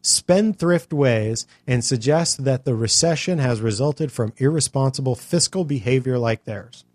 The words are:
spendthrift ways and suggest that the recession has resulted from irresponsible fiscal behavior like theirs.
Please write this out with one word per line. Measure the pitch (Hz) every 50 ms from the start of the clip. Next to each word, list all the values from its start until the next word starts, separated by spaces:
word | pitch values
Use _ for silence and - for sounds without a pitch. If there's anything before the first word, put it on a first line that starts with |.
spendthrift | - - - - - - 180 196 214 220 202 - 165 170 175 165 - _ 160
ways | 143 143 131 117 110 107 110 113 113 - _ _ _ _
and | - 127 123 113
suggest | - 131 117 110 135 147 165 170 - - - 135
that | 135 131 127 -
the | 139 123
recession | 107 113 107 - - - 170 165 - - - 180 156
has | 135 127 120 107
resulted | 110 113 104 104 135 151 143 - 160 135
from | - - 113 104 - -
irresponsible | 131 139 160 156 127 - - 135 135 135 131 - 135 131 120
fiscal | - - - - 175 - - - 190
behavior | 180 147 147 131 95 123 127 131 123 131 127 123
like | 117 117 113 - _
theirs. | - 107 98 - - - - _ _